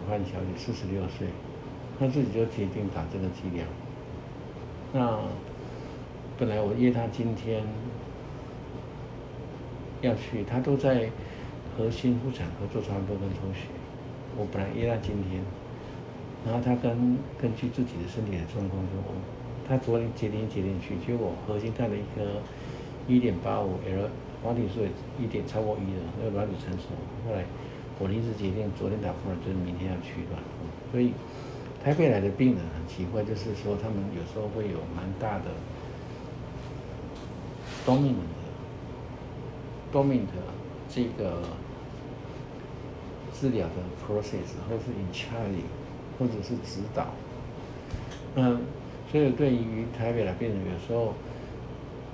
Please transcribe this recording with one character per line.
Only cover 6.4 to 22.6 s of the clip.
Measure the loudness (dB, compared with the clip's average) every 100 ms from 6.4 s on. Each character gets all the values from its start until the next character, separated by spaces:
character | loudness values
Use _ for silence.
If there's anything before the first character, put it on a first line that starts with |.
| 2
来 | 4
我 | 4
约 | 6 6
她 | 6 2
今 | 2 2
天 | 2 0 0 0 -2 -4 -6 -8 -8 -8 -8 -8 -8 -8 -8 -8 -8 -8 -8 -10 -8 -8 -8 -8 -8 -8 0
要 | 2
去， | 2 0 -2
她 | 0 2
都 | 4 6
在 | 6 6 4 0 -8 -8 -8 -8 -6 0
核 | 2
心 | 4 4 4
妇 | 2
产 | 0 -2 -2
科 | -2
做 | -2
超 | 0 0
音 | 0
波 | 0
跟 | 0
抽 | -2 -2
血。 | -4 -6 -8 -8 -10 -10 -10 -6 -4
我 | -2
本 | 0
来 | 0 2
约 | 2
她 | 2
今 | 0 0 0
天， | -2 -4 -6 -10 -10 -10 -10 -10 -10 -10 -6 0
然 |
后 | 2
她 | 4 4
跟， | 4 6 6 6 2 0
根 | 0 2
据 | 0
自 | 2
己 | 0 0
的 | -4
身 | -2 0
体 | 0
的 | -2
状 | -2 0
况 | 0 -2
说， | -2 -2 -4 -6 -6 -8 -6 2
她 | 2
昨 | 4 4
天 | 4 0
决 | 0
定， | 0 0
决 | 2
定 | 2 0
去， | -2 -2
结 | 0 2
果 | 2 -2 -2
核 | 0
心 | 0
看 | 2 2
了 | 2
一 | -2
颗 | -2 0 -2 -4 -8